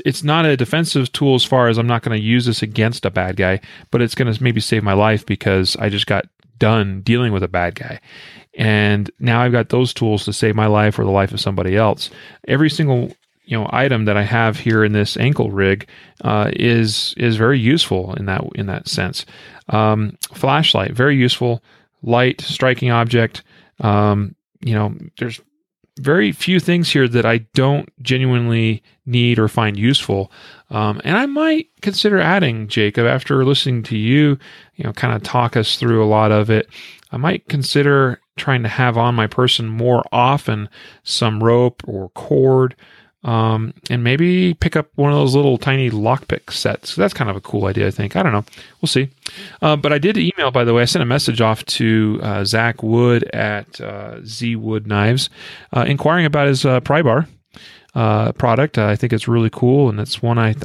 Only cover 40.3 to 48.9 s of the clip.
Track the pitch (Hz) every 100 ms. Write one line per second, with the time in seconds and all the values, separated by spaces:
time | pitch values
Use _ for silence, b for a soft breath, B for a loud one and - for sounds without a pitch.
40.3 | 143 - 107 104 B B B - - 117
41.3 | 107 113 120 123 - - 98 92 - -
42.3 | 143 131 131 131 - b b b b -
43.3 | 113 113 110 110 - - 120 120 139 175
44.3 | 180 185 160 170 156 - - 143 147 139
45.3 | 135 143 120 135 135 123 107 107 139 -
46.3 | - - - - 107 - 165 196 - 110
47.3 | 98 - 107 98 101 101 - 101 185 180
48.3 | 104 - B B B 170